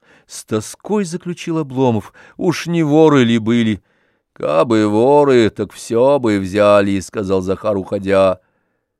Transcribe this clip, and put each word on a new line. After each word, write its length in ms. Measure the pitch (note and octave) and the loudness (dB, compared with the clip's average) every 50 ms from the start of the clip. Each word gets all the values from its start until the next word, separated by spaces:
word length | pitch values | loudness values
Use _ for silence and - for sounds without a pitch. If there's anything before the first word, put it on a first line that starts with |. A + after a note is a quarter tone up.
| _ _ _ _ _ | _ _ _ _ _
с 180 | _ - - - | _ -20 -20 -10
тоской 600 | - A2+ G#2+ G#2 - - _ _ - G#3 G#3+ G3+ | -6 -6 -6 -6 -8 -18 _ _ -4 -4 -4 -4
заключил 540 | D#3+ E3+ F3 - F3 E3+ - - E3+ D#3+ D#3+ | -4 -8 -10 -10 -10 -12 -10 -8 -6 -6 -6
Обломов. 540 | D#3 C3 B2+ B2+ C3+ B2 A2+ G#2 - - _ - - - _ | -6 -6 -4 0 0 0 0 -2 -4 -8 _ -20 -20 -20 _
«Уж 300 | - - F3+ D3 - - | -4 -4 -4 -2 -4 -4
не 160 | D#3+ E3+ E3+ D#3+ | -4 -2 -2 0
воры 420 | C#3+ D3 D#3+ D#3+ D#3 D3 C3+ A#2+ | 2 4 4 6 6 6 4 2
ли 140 | A#2 A#2 A#2 | 2 0 0
были?» 440 | G#2+ A2 A#2 A#2+ A#2 A2 G#2 F#2 _ _ _ _ _ _ _ _ _ _ _ | 0 0 0 0 0 0 -2 -4 _ _ _ _ _ _ _ _ _ _ _
«Кабы 540 | - - C#3+ D3+ D#3+ D#3+ A#2+ A2+ A2 G#2+ G#2 | -8 -6 -2 0 0 0 2 2 0 2 2
воры, 600 | G#2 G#2+ A#2+ C3+ D3 D3 C#3+ C#3 B2+ A#2+ A2 G2 | 2 2 2 4 4 4 4 4 4 4 2 2
так 220 | - - G#2 F2 - | -2 -4 -10 -10 -10
всё 460 | - - - A#2 A#2 B2+ C3+ C#3+ C#3 | -18 -10 -4 -2 0 2 2 2 0
бы 180 | B2 A2+ G#2 G2 | 0 0 0 0
взяли», — 600 | F#2+ F#2 F#2+ G#2 G#2 G#2 G#2 G#2 G2+ G2+ G2 F#2+ | -2 -2 0 2 4 4 4 4 4 2 -2 -4
сказал 400 | F2 - - A2+ G2 F#2 G2 F#2+ | -6 -8 -8 -8 -4 -2 -2 -2
Захар, 360 | F#2 F#2+ F#2+ - - G#2+ G#2 | -2 -4 -6 -4 -4 -4 -4
уходя. 640 | F#2+ F2+ - G#2+ G#2 F#2+ F#2+ G2 F#2+ F#2+ F#2 F#2 - _ _ _ _ _ _ _ _ _ _ _ | -4 -6 -6 -8 -8 -4 0 2 2 2 2 0 -2 _ _ _ _ _ _ _ _ _ _ _